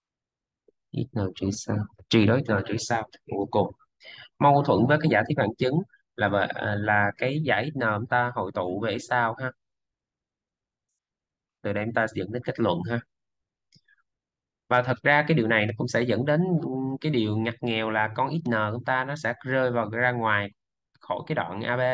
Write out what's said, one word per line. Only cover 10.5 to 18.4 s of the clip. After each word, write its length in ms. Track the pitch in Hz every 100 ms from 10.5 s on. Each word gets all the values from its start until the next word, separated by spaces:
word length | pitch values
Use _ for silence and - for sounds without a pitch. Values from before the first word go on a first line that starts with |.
| _ _ _ _ _ _ _ _ _ _ _
Từ 100 | 107
đây 120 | 101
chúng 100 | 107
ta 120 | 117 110
dẫn 180 | 104 98
đến 100 | 120
kết 160 | 120 120
luận 180 | 110 87 92
ha. 100 | 117 - _ _ _ _ _ _ _ _ _ _ _ _ _ _ _ -
Và 140 | 123
thật 200 | 123 127
ra 220 | 147 147 151
cái 80 | 160
điều 100 | 110
này 180 | 113 104
nó 60 | 107
cũng 120 | 120
sẽ 140 | 120
dẫn 220 | 123 104
đến, 160 | 143 151 185 165
ừ, 80 | 156 131 131 135
cái 120 | 156
điều 240 | 131 107 107
ngặt 180 | 113 117
nghèo 300 | 123 110 110
là 220 | 110 107 110
con 140 | 131
x 180 | 160